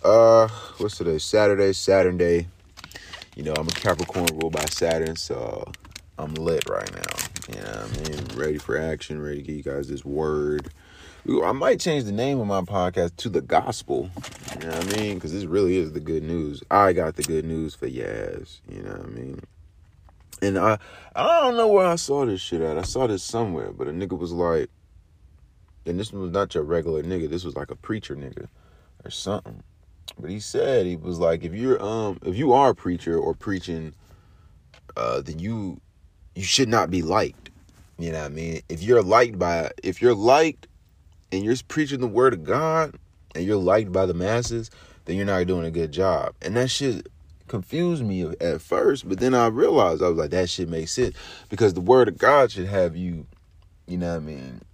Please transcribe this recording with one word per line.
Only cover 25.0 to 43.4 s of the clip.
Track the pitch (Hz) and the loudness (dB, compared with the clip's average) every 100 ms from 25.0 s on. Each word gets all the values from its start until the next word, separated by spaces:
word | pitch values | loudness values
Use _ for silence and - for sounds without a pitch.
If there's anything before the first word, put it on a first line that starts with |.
| _ _ - _ _ _ _ - | _ _ -20 _ _ _ _ -16
and | - 87 | -8 -6
this | 107 | -6
was | 101 90 | -8 -4
not | 90 98 | -2 0
your | 85 | -2
regular | 73 85 80 78 | 0 -2 0 -4
nigga. | 80 92 78 | -4 -4 -4
This | 85 | -6
was, | 90 | -8
like, | 71 73 | -10 -10
a | - | -12
preacher | - 107 - 71 | -8 -8 -6 -12
nigga | 69 - - _ _ - _ _ | -12 -14 -18 _ _ -20 _ _
or | - | -14
something. | - 92 - - 53 - _ _ _ - - | -10 -6 -6 -8 -18 -20 _ _ _ -20 -14
But | 78 | -10
he | 101 | -10
said, | 104 123 117 104 92 | -6 -2 2 2 0
he | 85 | -4
was | 82 85 | -6 0
like, | 85 82 | 0 0
"If | 82 | -4
you're, | 95 127 123 | -4 0 0
um, | 101 113 107 92 | 0 -4 -4 -4
if | - | -6
you | 92 147 | -2 4
are | 135 139 | 6 6
a | |
preacher | 104 92 87 - 82 | 2 -2 -4 -2 -2
or | 76 | 0
preaching, | 80 - 95 87 82 80 - _ - _ - - - _ - _ - | -4 -4 -6 -6 -8 -8 -14 _ -20 _ -20 -20 -20 _ -20 _ -6
uh, | 58 64 | -2 -2
then | 69 78 | -6 -8
you, | 95 113 98 - _ _ - _ - | -6 -6 -8 -10 _ _ -20 _ -18
you | - | -10
should | 95 - 123 | -2 2 4
not | 113 82 | 4 2
be | 92 | 0
liked." | 80 98 82 - - - - - - - | 2 0 0 -4 -20 -20 -20 -20 -20 -10
You | 82 | -8
know | 80 | -6
what | 76 | -8
I | |
mean? | 76 82 82 - | -8 -8 -8 -8
If | 82 | -8
you're | 98 120 | 4 4
liked | 92 110 123 101 | 8 6 6 2
by, | 87 85 76 - | 0 0 -2 -6
if | - 90 | -6 2
you're | 120 | 4
liked | 110 110 139 160 - - _ _ _ _ _ _ | 4 6 6 6 0 -18 _ _ _ _ _ _
and | 95 | -4
you're | 104 127 - | 0 -2 -2
preaching | - 147 135 | -4 -2 -2
the | 123 | -2
word | 104 127 | 4 4
of | 87 | 4
God | 78 117 160 160 151 - - _ - | -2 0 2 0 0 -4 -20 _ -16
and | 78 | -6